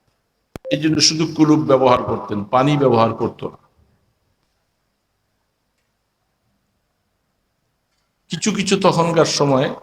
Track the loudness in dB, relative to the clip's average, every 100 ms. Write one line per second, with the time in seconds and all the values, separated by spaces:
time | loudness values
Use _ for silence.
0 | _ _ _ _ _ -18 -6 -2 0 2
1 | 0 0 -2 2 4 4 4 4 4 2
2 | 0 -6 -6 -8 -2 0 2 2 2 2
3 | 2 -2 -6 -6 -12 -14 _ _ _ _
4 | _ _ _ _ _ _ _ _ _ _
5 | _ _ _ _ _ _ _ _ _ _
6 | _ _ _ _ _ _ _ _ _ _
7 | _ _ _ _ _ _ _ _ _ _
8 | _ _ _ -6 -4 -4 -2 -2 -2 -2
9 | -2 0 -2 0 0 0 -2 -6